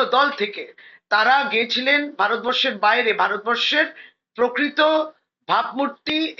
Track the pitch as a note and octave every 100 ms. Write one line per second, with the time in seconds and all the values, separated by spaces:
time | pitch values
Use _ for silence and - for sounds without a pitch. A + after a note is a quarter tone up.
0 | B3+ B3 C#4+ - G3+ - C3 - - -
1 | - G#3 A3 C#4 C4+ A3 A#3 A#3+ C4 D4
2 | D4 D4 G3+ A3+ A#3+ B3+ B3+ G#3 G#3 A#3
3 | A3+ F3+ F#3+ G3+ G#3+ A#3 - D4 D#4+ -
4 | - _ _ - A#3+ B3 D4 - D#4 D#4
5 | D#4 - _ _ - G3 B3 B3 C#4 -
6 | - D#4 D#4+ -